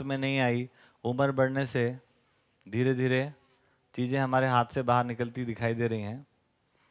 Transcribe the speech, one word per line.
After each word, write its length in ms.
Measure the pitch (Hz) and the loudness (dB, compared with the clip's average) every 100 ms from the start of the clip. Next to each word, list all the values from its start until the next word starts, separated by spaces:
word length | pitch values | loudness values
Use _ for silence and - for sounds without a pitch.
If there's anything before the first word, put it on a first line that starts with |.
में 160 | 135 135 | -2 -4
नहीं 220 | 135 135 | -2 2
आई। 300 | 123 120 127 _ - _ | 2 0 -4 _ -20 _
उम्र 280 | 120 123 139 | -4 0 2
बढ़ने 340 | 135 131 135 131 | 2 2 0 -2
से 340 | 127 120 127 _ _ _ _ _ _ - | 0 -2 -4 _ _ _ _ _ _ -6
धीरे-धीरे 640 | 110 127 127 127 127 143 147 _ _ _ _ _ - | 0 2 2 2 2 0 -6 _ _ _ _ _ -4
चीज़ें 240 | 123 135 | -2 0
हमारे 280 | 131 131 131 | 2 2 4
हाथ 180 | 123 120 | 2 2
से 80 | 135 | 0
बाहर 240 | 123 123 123 | 2 2 2
निकलती 400 | 117 120 123 120 | -2 -6 -6 -6
दिखाई 280 | 110 117 | -4 -2
दे 140 | 117 117 | 0 -2
रही 140 | 110 | -2
हैं। 260 | 104 123 143 _ _ _ _ _ _ | -6 -10 -14 _ _ _ _ _ _